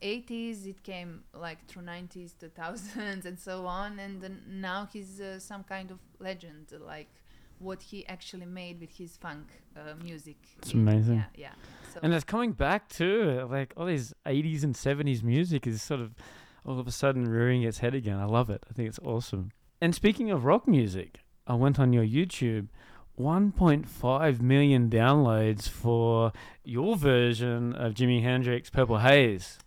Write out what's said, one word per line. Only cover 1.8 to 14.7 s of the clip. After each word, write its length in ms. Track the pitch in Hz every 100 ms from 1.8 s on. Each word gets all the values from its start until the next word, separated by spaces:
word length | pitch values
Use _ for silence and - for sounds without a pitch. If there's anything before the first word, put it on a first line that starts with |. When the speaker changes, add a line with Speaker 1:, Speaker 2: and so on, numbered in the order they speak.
Speaker 1:
nineties, 500 | 175 175 180 185 175 -
two 100 | 165
thousands, 760 | 170 165 214 202 208 208 190 180
<laughs> 40 |
and 80 | 180
so 280 | - 185 180
on. 340 | 180 208 202
And 220 | 196 190
then 200 | 190 190 -
now 400 | 190 190 190 202
he's, 260 | 208 190 190
uh, 200 | 190 190
some 240 | - 202
kind 280 | 185 190 185
of 80 | 185 _ -
legend, 520 | 185 185 170 151 156 147 156
like, 240 | 156 151 _ _ - - -
what 240 | 185 185
he 260 | - 202 -
actually 380 | 180 - 185 175
made 340 | 185 180 170
with 160 | 165 -
his 220 | 170 -
funk, 300 | 175 147 151 - _ 151
uh, 180 | 151 151
music. 360 | 170 160 151 147 _ _
Speaker 2:
It's 120 | -
Speaker 1:
He, 60 | 117
Speaker 2:
amazing. 400 | 107 107 110 117
Speaker 1:
yeah, 60 | 101 -
yeah. 180 | - - - - -
So 60 | -
Speaker 2:
And 120 | 165
it's 100 | 165
coming 300 | - 220 240
back 340 | 147 139 202 -
too. 580 | - 170 214 190 127 127
Like, 220 | 135 135 -
all 100 | 175
these 280 | 156 120 - -
eighties 380 | 139 156 156
and 100 | 147